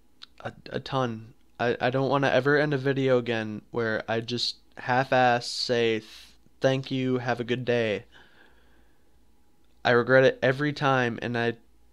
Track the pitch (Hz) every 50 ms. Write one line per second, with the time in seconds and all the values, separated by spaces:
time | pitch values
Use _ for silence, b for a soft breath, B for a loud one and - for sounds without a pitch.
0 | _ _ _ _ - - _ - - 117 - - - - - 127 127 - 139 131
1 | 131 120 113 110 113 113 - - _ _ _ - 117 120 - - - 127 117 135
2 | 135 127 135 139 139 - - - 131 143 147 147 151 151 147 131 127 139 135 135
3 | 135 131 127 123 120 120 117 110 110 107 107 104 - - - 120 117 110 110 -
4 | - - 113 117 117 117 123 120 - - - - _ _ _ - - - 123 127
5 | 135 - 135 127 127 123 120 120 - - - - - - 123 117 117 113 113 110
6 | 110 - - - - - - - - - - _ - 135 131 135 135 - 135 131
7 | 131 131 127 123 120 127 120 117 120 113 120 123 123 120 120 120 113 110 101 98
8 | - b b b b b b b b b b b b b b b b b b b
9 | b b b - _ - - _ _ _ _ _ _ - _ - - 123 123 120
10 | 117 120 131 131 135 123 - - - 127 135 135 147 147 143 - 151 139 135 127
11 | 123 120 110 - - 117 120 117 117 117 117 - - - - _ - -